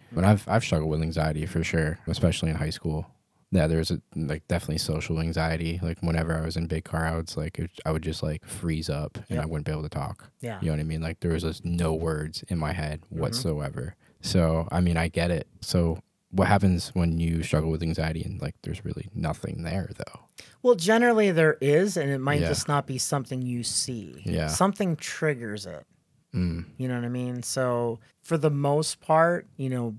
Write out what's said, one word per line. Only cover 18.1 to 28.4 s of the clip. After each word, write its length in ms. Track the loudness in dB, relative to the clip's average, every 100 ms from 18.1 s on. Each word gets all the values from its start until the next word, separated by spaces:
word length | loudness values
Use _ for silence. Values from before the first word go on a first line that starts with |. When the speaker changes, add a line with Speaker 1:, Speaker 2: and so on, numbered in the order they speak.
| -2
Speaker 1:
and, 180 | -6 -6
like, 140 | -8 -8
there's 220 | -8 -8
really 240 | -6 -8 -8
nothing 480 | -6 -4 -4 -6 -6
there, 280 | -4 -4 -6 -10
though? 240 | -12 -14 _ -20 -20 -2
Speaker 2:
Well, 120 | 2
generally 560 | 4 4 4 6 6 4
there 260 | 6 6 4
is, 360 | 4 4 4 0
and 140 | 0
it 80 | 0
might 220 | 0 2
Speaker 1:
Yeah. 80 | 2
Speaker 2:
just 180 | 0 0
not 200 | 0 0
be 120 | -4
something 420 | -2 -2 -2 -6
you 200 | -4 -4
see. 600 | -4 -4 -4 -6 -10 -8 -4
Speaker 1:
Yeah. 220 | 0 0
Speaker 2:
Something 480 | 2 2 2 -2 -2
triggers 680 | -4 -2 -2 -2 -4 -8 -8
it. 200 | -14 -16 _ _ _ _
Speaker 1:
Mm. 320 | -2 -2 -2 -8 -8
Speaker 2:
You 120 | -4
know 80 | -4
what 80 |
I 40 | -4
mean? 340 | -4 -4 -6
So 560 | -6 -2 0 0 -2 -4 _ _
for 160 | -4
the 140 | 0